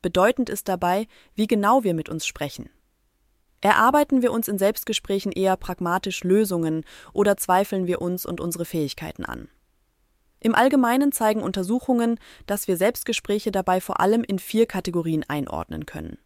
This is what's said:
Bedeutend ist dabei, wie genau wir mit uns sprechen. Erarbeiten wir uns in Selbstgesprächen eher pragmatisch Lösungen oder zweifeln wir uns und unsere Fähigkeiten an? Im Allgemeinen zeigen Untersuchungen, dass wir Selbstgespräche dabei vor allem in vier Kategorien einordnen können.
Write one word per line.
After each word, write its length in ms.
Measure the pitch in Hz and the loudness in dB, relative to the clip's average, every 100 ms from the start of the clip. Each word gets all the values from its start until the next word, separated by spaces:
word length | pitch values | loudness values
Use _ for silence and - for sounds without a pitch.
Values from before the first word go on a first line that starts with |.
Bedeutend 480 | 180 175 202 254 233 | 0 2 2 2 -4
ist 180 | - - | -4 -4
dabei, 380 | 180 180 190 226 _ _ | -2 0 0 -4 _ _
wie 120 | - 214 | -4 0
genau 380 | 220 202 262 | 2 4 4
wir 100 | 214 | 2
mit 160 | 165 - | -2 -4
uns 160 | 160 - | -6 -8
sprechen. 420 | - 147 - - _ _ _ _ _ _ _ _ _ | -6 -8 -8 -16 _ _ _ _ _ _ _ _ _
Erarbeiten 600 | 196 - 226 294 294 262 | 2 6 6 4 4 2
wir 80 | 240 | 2
uns 160 | 226 226 | 0 -2
in 100 | 202 | 2
Selbstgesprächen 760 | 196 220 - 220 - 196 196 | 0 0 -6 -6 -2 -2 -2
eher 240 | - 190 185 | 0 0 0
pragmatisch 680 | - 180 175 180 196 180 | -4 -6 -2 -2 -4 -4
Lösungen 640 | 180 196 208 175 160 160 - - - | 2 2 4 0 0 -2 -6 -20 -6
oder 240 | - 202 196 | 2 2 2
zweifeln 520 | - 185 202 196 180 | 2 2 2 -2 -2
wir 120 | 180 | -2
uns 240 | 175 180 | -4 -4
und 160 | - 170 | -6 -6
unsere 240 | 175 165 | -6 -6
Fähigkeiten 600 | 170 165 143 - 156 - | -4 -4 -4 -6 -12 -10
an? 240 | - 60 - _ _ _ _ _ _ _ _ _ | -12 -12 -14 _ _ _ _ _ _ _ _ _
Im 160 | 226 | 2
Allgemeinen 560 | 214 262 277 240 254 285 | 4 4 4 4 2 2
zeigen 320 | - 220 214 | 2 0 0
Untersuchungen, 760 | 196 190 185 247 - 240 233 233 - - - | -2 -4 -2 -2 0 0 2 -2 -8 -20 -8
dass 220 | 202 - | -6 -2
wir 80 | 175 | 0
Selbstgespräche 760 | 196 240 - - - 208 220 | 0 0 -6 -6 -2 -2 -2
dabei 300 | 196 185 185 | -2 0 0
vor 180 | - - | -2 0
allem 240 | 190 233 | 2 2
in 160 | 226 196 | 0 -4
vier 280 | - 214 226 | -2 2 2
Kategorien 580 | 190 180 170 165 156 - | 0 -4 -2 0 -2 -2
einordnen 600 | 147 135 - - 156 151 | -4 -4 -6 -6 -10 -10
können. 320 | 151 78 - | -12 -12 -16